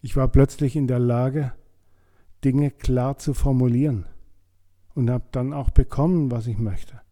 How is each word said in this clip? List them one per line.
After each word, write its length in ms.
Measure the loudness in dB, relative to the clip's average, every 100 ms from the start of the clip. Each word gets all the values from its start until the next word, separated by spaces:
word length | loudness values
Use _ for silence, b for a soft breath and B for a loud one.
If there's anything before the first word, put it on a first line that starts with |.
Ich 140 | -2 0
war 120 | 4
plötzlich 480 | 4 4 2 -4 -2
in 100 | -2
der 120 | 0
Lage, 560 | 0 0 -2 -2 -6 -8 -18 _ _ _ _ _ _ -4
Dinge 260 | -2 0 0
klar 460 | -2 -2 0 -2 -4
zu 160 | -4
formulieren 720 | -2 0 2 2 2 0 -2 -6 -14 -20 -20 _ _ _ _ _
und 140 | -2 -2
hab 240 | -2 -4
dann 220 | -6 -4
auch 160 | -2 4
bekommen, 600 | 4 4 2 0 2 0
was 160 | -2 -4
ich 120 | -4
möchte. 420 | -4 -4 -8 -14 -20